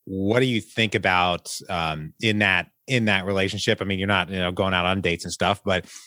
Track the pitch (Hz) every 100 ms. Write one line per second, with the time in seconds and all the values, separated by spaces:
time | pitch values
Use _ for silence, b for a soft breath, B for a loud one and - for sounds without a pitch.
0 | - 95 98 120 131 113 - - 110 104
1 | 95 90 90 85 - - - 90 80 76
2 | 78 - 113 104 101 90 82 _ - 127
3 | 107 98 95 95 95 101 - 107 98 95
4 | 98 98 87 95 90 90 95 90 90 95
5 | 90 85 90 - 90 101 98 92 - B